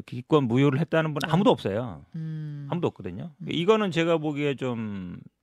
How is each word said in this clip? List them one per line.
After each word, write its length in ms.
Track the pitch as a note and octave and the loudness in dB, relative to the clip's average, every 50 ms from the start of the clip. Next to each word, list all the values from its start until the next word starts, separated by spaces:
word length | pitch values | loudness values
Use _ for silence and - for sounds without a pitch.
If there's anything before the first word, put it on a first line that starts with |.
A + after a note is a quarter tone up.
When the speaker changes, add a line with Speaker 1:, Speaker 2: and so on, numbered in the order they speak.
| - | -6
Speaker 1:
기권 380 | - B2 B2 - - D#3 D3 C3+ A2+ | -8 -12 -12 0 4 4 4 4 4
무효를 320 | A#2 C3 C#3 C#3 B2+ D3 | 4 4 4 4 4 2
했다는 340 | D#3 - E3 D#3+ D#3 D#3 C#3+ | 0 0 0 0 0 0 -2
분은 140 | D3+ - D#3+ | -4 0 2
Speaker 2:
네. 40 | |
Speaker 1:
아무도 180 | D#3 F#3 G#3 C4 | 2 4 6 4
없어요. 540 | D#3+ - - G#2 G2 A2+ B2+ A2 D#2+ - - - - | 4 4 0 -2 -2 -2 -4 -6 -10 -12 -16 -14 -12
Speaker 2:
음. 500 | D#3+ D#3+ D#3+ D#3 D#3 D#3 D3+ D3 C#3+ C#3+ C#3 | -10 -8 -8 -8 -8 -8 -8 -10 -10 -6 -6
Speaker 1:
아무도 200 | E3+ F3 D#3+ A2 | -4 -2 -2 -2
없거든요. 420 | - - G2 F#2 F2 - D#3 E3+ - - | -4 -6 -10 -10 -8 -10 -10 -12 -12 -10
Speaker 2:
음. 80 | D#3+ D3 | -8 -4
Speaker 1:
이거는 440 | C#3+ D#3 E3+ G3+ A3 G#3+ G#3 F#3 | -2 0 2 4 4 4 2 0
제가 260 | D3 E3 E3 E3+ E3 D#3+ | 0 2 2 2 2 2
보기에 380 | D3+ D#3 C#3+ C#3+ D3 C#3+ C3+ | 0 -2 -2 -2 -2 -2 -2
좀, 640 | - C3+ B2+ A#2+ A2+ A2 G#2 G2+ F#2+ F2+ F2 F2 - - - _ _ | -2 -2 -4 -2 -4 -6 -6 -6 -8 -8 -10 -10 -12 -16 -20 _ _